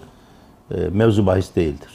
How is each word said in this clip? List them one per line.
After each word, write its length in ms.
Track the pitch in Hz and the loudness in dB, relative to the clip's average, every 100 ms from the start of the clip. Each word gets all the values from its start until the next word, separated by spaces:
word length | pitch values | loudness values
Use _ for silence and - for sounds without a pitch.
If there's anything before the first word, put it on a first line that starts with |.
| - - - - - - - | -4 -20 -20 -20 -20 -20 -10
e, 40 | 92 | -6
mevzu 500 | 85 95 113 104 95 | -4 0 2 2 2
bahis 300 | 95 92 - | 0 0 -2
değildir, 340 | 80 71 - | -2 -4 -12